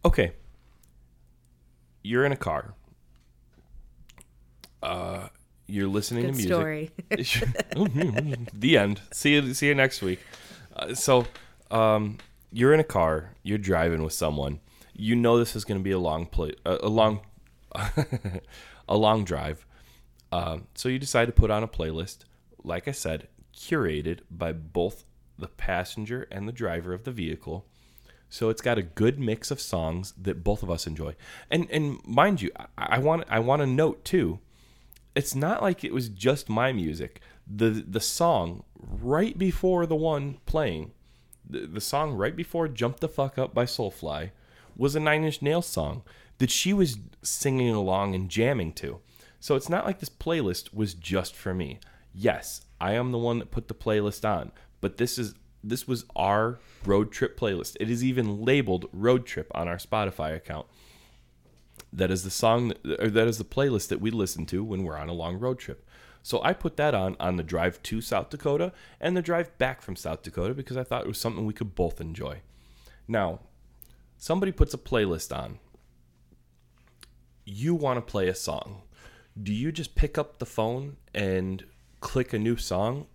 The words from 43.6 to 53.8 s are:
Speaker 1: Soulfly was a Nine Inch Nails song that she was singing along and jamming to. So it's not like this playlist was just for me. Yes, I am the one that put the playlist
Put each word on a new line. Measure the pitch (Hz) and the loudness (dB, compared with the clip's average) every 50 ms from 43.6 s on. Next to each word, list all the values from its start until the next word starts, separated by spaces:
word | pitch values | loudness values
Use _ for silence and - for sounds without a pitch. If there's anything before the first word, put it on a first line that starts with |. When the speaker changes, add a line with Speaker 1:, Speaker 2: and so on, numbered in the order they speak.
| 120 | 0
Speaker 1:
Soulfly | 120 - - 120 98 - - - 78 73 76 80 101 - - - _ - - - - - | 0 0 -2 -4 -4 -4 -6 -6 -6 -4 -4 -6 -8 -10 -16 -20 _ -20 -20 -20 -20 -6
was | - 120 143 143 | 0 0 0 2
a | 156 | 2
Nine | 156 156 151 156 160 | 2 2 2 4 2
Inch | 156 143 - | 0 -2 0
Nails | - 143 156 170 170 | 0 0 0 0 -2
song | - - - 78 73 76 120 - - - - - - - _ | -2 -2 -2 -2 -2 -4 -8 -12 -16 -20 -20 -20 -20 -2 _
that | 127 123 | 2 2
she | - - - 180 202 | 2 2 2 2 4
was | 202 185 151 117 107 104 - - _ | 4 4 2 2 -6 -12 -16 -20 _
singing | - - - - - 143 131 131 123 120 | -6 -6 -4 -2 0 0 2 2 2 2
along | 113 107 98 95 92 98 101 101 95 | 2 2 2 2 2 2 2 0 0
and | 92 95 90 | -2 -4 -2
jamming | - 104 113 127 143 120 87 80 76 | 0 2 2 2 2 0 -2 -4 -6
to. | - - 69 57 - _ _ _ - - - - _ - | -8 -10 -10 -10 -12 _ _ _ -20 -20 -20 -20 _ -2
So | - 147 | 0 0
it's | 135 - - | 0 2 0
not | 170 - - | -2 0 0
like | - 190 - | -2 -4 -4
this | - - | -8 -14
playlist | _ _ - 160 170 165 127 95 90 - - - - | _ _ -4 -2 0 0 0 0 -2 -2 -6 -10 -4
was | 104 107 101 | -2 -2 -2
just | 87 87 80 - 95 95 92 - - | -4 -8 -6 -2 -2 -2 -2 -2 -10
for | - - 101 90 | -8 -6 -4 -2
me. | 92 85 69 64 - - - - - _ - | -2 -4 -6 -8 -14 -18 -20 -20 -20 _ -18
Yes, | - 95 101 117 85 - - - - - - - - - | -12 0 2 2 2 2 -4 -12 -14 -14 -16 -20 -8 -4
I | - 92 104 | -2 0 0
am | 117 123 127 | 0 0 0
the | 123 117 | -2 0
one | 117 117 117 120 | 0 0 0 -2
that | - - | -4 -4
put | - 120 110 - | -6 -8 -6 -6
the | 110 | -12
playlist | - | -6